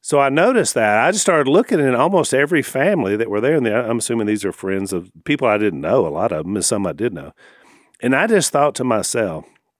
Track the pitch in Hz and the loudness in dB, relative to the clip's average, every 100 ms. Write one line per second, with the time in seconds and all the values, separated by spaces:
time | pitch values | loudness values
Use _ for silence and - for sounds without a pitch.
0 | - 147 139 139 202 247 147 - 110 104 | 0 0 2 2 2 2 0 0 2 4
1 | 139 208 - 165 135 160 254 185 139 120 | 2 0 2 2 4 2 2 0 0 2
2 | 156 196 120 135 147 165 - 131 160 196 | 2 2 0 0 2 0 -2 -2 0 0
3 | 98 104 110 104 123 156 117 107 117 120 | 0 0 -2 0 0 2 2 0 -2 -4
4 | - 117 104 107 98 - 95 98 98 95 | -2 -2 0 -2 -4 -6 -4 -4 -4 -6
5 | 90 - - 147 123 104 107 76 76 123 | -8 -16 -6 0 0 2 0 -2 0 2
6 | 85 76 107 80 80 101 87 107 92 76 | 0 0 -2 -2 -2 -2 -2 -2 -4 -4
7 | 117 87 69 _ - - _ _ _ _ | -6 -6 -16 _ -20 -20 _ _ _ _
8 | 123 135 220 214 160 143 147 - 127 110 | 0 0 2 2 2 2 0 0 -2 0
9 | 92 120 104 80 - _ _ _ | -2 -2 -2 -4 -12 _ _ _